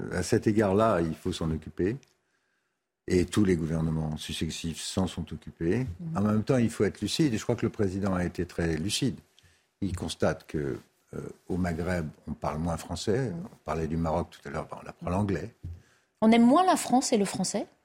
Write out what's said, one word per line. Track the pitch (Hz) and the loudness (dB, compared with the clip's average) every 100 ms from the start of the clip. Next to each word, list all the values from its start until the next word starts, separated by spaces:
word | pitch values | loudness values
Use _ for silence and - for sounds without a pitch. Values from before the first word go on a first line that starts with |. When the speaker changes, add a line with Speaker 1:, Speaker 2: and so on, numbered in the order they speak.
| 50 | -4
Speaker 1:
à | 90 | -4
cet | 90 110 117 | 0 2 4
égard-là, | 104 104 95 113 92 | 4 4 4 4 4
il | 82 80 | 0 -2
faut | 95 | -4
s'en | 87 82 | -2 -2
occuper. | 78 - - 90 135 _ _ _ _ _ _ _ _ _ _ - | -4 -6 -2 -2 -2 _ _ _ _ _ _ _ _ _ _ 2
Et | 90 | 2
tous | 85 - | 4 2
les | 98 87 | 4 4
gouvernements | 80 82 80 80 78 78 | 2 0 0 0 -2 -6
successifs | - - 82 - 85 76 | -6 -4 -4 -4 -6 -6
s'en | - - 90 | -6 -2 -2
sont | - 82 | -4 -8
occupés. | 80 - - 82 110 131 - | -10 -12 -4 0 0 -2 -6
Speaker 2:
Mhm. | 170 160 | -6 0
Speaker 1:
En | |
même | 104 107 | 2 2
temps, | 104 131 | 2 2
il | 113 | 2
faut | - | 2
être | 101 - | 0 0
lucide, | 101 - 156 | -4 0 2
et | 107 | 0
je | |
crois | - 120 | -2 0
que | 113 | 0
le | |
président | - 98 98 98 | 0 -2 0 -2
a | 90 | 0
été | 87 - 85 | -2 -4 -6
très | - 85 78 | -2 -2 0
lucide. | 90 - 135 80 _ _ _ _ _ - | -2 -2 -2 -4 _ _ _ _ _ -6
Il | 98 90 | -4 -4
constate | 85 - 95 76 - | -6 0 0 0 -6
que, | 80 71 58 - _ - | -4 -4 -6 -10 _ -14
euh, | - - - - | -12 -12 -12 -6
au | 90 | -2
Maghreb, | 90 80 87 90 76 - - | 0 0 0 -2 -2 -8 -12
on | |
parle | 71 - 76 | -6 -4 -2
moins | 85 82 | -2 -2
français. | - 85 - 117 127 | -6 -6 -2 0 -2
Speaker 2:
Mhm. | 85 | -6
Speaker 1:
On | 87 - | -10 -12
parlait | - 80 78 | -6 -4 -2
du | 82 | 0
Maroc | 82 82 80 | 0 0 -2
tout | - 73 | -8 -10
à | |
l'heure, | 73 71 | -8 -8
ben, | - | -12
on | - | -16
apprend | - 120 | -10 -4
l'anglais. | 92 101 85 - - 87 85 _ _ _ - | 0 0 -2 -6 -12 -14 -14 _ _ _ 2
Speaker 2:
On | 220 | 6
aime | 233 | 8
moins | 240 302 | 8 6
la | 370 320 | 6 2
France | - 247 247 | 2 2 4
et | 220 | 2
le | |
français ? | 196 - 185 214 330 _ | 2 -2 -2 -4 -6 _